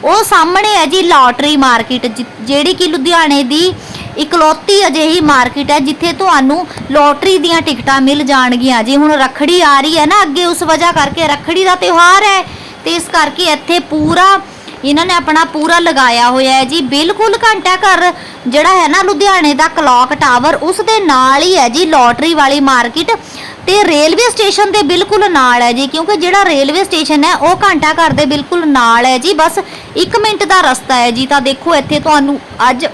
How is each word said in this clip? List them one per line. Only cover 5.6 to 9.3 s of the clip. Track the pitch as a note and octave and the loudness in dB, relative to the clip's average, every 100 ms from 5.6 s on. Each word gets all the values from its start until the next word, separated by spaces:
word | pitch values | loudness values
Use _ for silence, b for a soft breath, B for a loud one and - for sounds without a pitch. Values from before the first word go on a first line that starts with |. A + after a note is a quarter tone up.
| C4+ | -2
ਹੈ | D4 | 0
ਜਿੱਥੇ | C4+ D4+ E4+ | 0 -4 -4
ਤੁਹਾਨੂੰ | - F#4+ D4+ C4 D#4 E4+ B - | -2 0 2 2 0 -4 B -2
ਲਾਟਰੀ | C#4+ D4 C#4+ F#4+ F#4 | 2 2 2 0 0
ਦੀਆਂ | E4 E4 | 0 -2
ਟਿਕਟਾਂ | D#4+ A#3+ C#4 C4+ | -2 -4 -2 0
ਮਿਲ | C4+ D4 | 2 0
ਜਾਣਗੀਆਂ | C4+ C4+ B3+ B3 B3+ A#3+ | 0 0 2 0 0 0
ਜੀ। | A3 C#4 | 0 2
ਹੁਣ | D4+ | 2
ਰੱਖੜੀ | D4+ C4 | 2 0